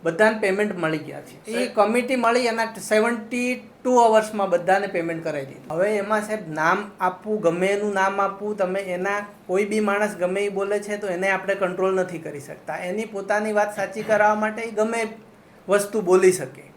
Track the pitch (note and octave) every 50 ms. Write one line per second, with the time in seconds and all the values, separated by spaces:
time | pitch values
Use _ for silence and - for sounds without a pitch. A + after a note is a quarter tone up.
0 | - E3 E3 E3 G#3+ A3 A3+ G#3+ G#3+ G3 F#3+ G3 G#3 G#3 G3 F3+ E3+ D#3+ D#3+ D3+
1 | C3+ C#3 C#3+ C#3+ D3 - - - - - A3 A#3+ B3+ A#3 - A3 G#3 G#3+ A3+ B3
2 | A#3+ B3+ C4 B3+ A#3 A3+ A#3 B3+ B3+ A#3 A3+ A3+ A3+ A3 A3 G#3 - - A3 G#3+
3 | A3 A#3 A#3+ A3+ G#3+ - B3 A#3+ B3 B3 B3+ B3 - - - - - B3+ B3+ B3
4 | A#3 A3+ A3 A3 G#3+ G#3+ - G#3 G3 F#3+ F3 F3 E3+ F3 F#3 G3 G3+ G3 F#3+ F3+
5 | E3 E3 E3 E3 D#3 D#3+ D3 C#3+ C#3 C#3 C3+ - - - D#3 E3 F#3 G#3 G#3+ G3+
6 | G3+ G3+ A3 G#3+ G#3 G#3+ G#3+ A3 F#3 D#3 D#3 D#3 D#3 E3 F#3 G3+ G#3 G#3 - -
7 | F#3+ F#3 F3+ - - G#3 G#3+ G#3 D#3 E3+ E3 F3 F3+ F#3+ G3+ G3+ G#3 G#3 G3+ F#3+
8 | F#3+ G3 G3 G3 G3 F#3+ F#3 - G#3 G#3 G#3+ G3+ G3 F3+ F#3 G3 G3 F#3 F3+ F3+
9 | F3+ G3 G3+ G#3 G#3 G#3 - - - - F3+ F#3+ G#3+ G3+ G#3+ G#3+ G#3+ G#3+ G3+ G#3
10 | G#3+ G#3 - E3+ F3+ F3+ F#3 G3 G3+ G3+ G3 F#3+ G3 G3 G#3 G#3 G#3 G#3 G#3 G#3
11 | G#3 G3 F3+ F3 F#3+ G3 G3 F#3 F#3 F#3+ G3 G3 G3+ F3+ F3+ E3 F#3+ F#3+ F#3+ F#3
12 | F3+ F3+ F3 D#3+ D#3+ D#3+ D3 C#3+ C#3 C#3+ D3 - - - D3+ E3 F3+ F3+ F#3 G#3+
13 | A3+ G#3+ G#3 G3 G3 G3 G#3 G#3 G#3+ G#3+ G#3 G#3 G#3 G#3 G#3 G#3 G3 F#3+ - A3+
14 | G#3 G#3+ A3 G#3 G#3 G#3+ G#3+ G#3+ G#3+ G#3+ G#3+ A3 A3+ A#3 A3 G3+ G#3+ A3+ A#3 A3+
15 | A3+ G#3+ G#3+ - - - - - - - - - - - F#3+ G3+ G3+ G3+ - A3
16 | F#3+ F3 F#3 F#3 F3+ F#3 F3+ - C#3+ B2+ - - - - -